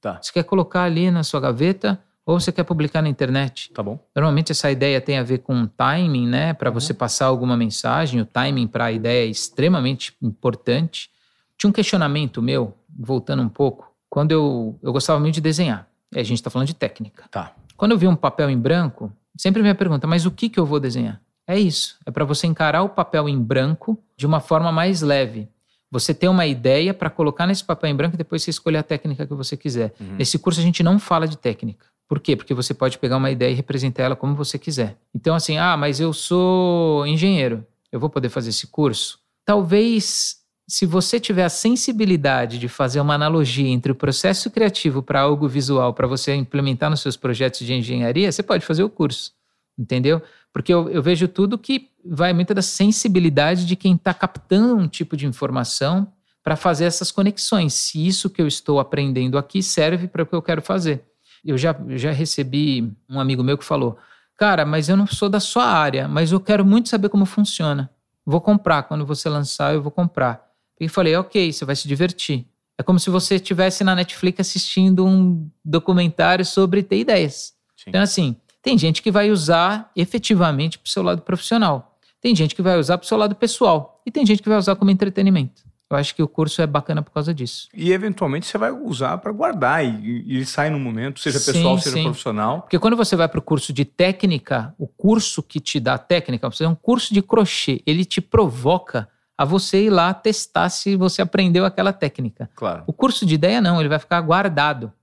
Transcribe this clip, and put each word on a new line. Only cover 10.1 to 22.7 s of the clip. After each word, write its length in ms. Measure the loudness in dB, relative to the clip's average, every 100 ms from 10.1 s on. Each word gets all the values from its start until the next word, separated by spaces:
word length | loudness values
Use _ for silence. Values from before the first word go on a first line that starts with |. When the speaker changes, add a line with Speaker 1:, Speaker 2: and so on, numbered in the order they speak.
| _
Speaker 2:
importante. 880 | -8 -2 -2 -2 -2 -2 -2 -6 -16 _ _ _ _ _
Tinha 100 | 0
um 40 |
questionamento 680 | 2 2 0 0 0 -2 -2
meu, 360 | -2 0 -2 -8 _ -16
voltando 460 | -4 -4 -2 -2
um 60 | -2
pouco, 440 | 0 -2 -2 -18 _ _
quando 220 | -2 2
eu, 480 | 2 2 0 -4 -8
eu 80 | -4
gostava 260 | -2 0 2
muito 160 | 2
de 60 | 0
desenhar. 480 | 0 0 0 -2 -8 _ _
E 60 | -8
a 20 |
gente 180 | -4 -4
tá 80 | -4
falando 200 | -4 -4
de 60 |
técnica. 500 | -4 -6 -6 -16 _ -12
Speaker 1:
Tá. 240 | -12 -12 _ _ _
Speaker 2:
Quando 140 | 2
eu 80 | 4
via 100 | 4
um 60 |
papel 340 | 4 0 0 0
em 80 | 0
branco, 560 | 2 0 0 -6 -14 -14 _ -4
sempre 260 | 0 2
vinha 100 | 4
a 20 |
pergunta, 320 | 2 2 0 0
"Mas 180 | 0 0
o 40 |
que 180 | -2 -4
que 120 | 0
eu 60 | 0
vou 120 | 0
desenhar?" 420 | -2 -4 -6 -8 _ _
É 140 | -4 0
isso. 380 | 2 0 -6 -8 -10
É 60 |
pra 120 | -4
você 220 | -2 0 0
encarar 380 | 0 2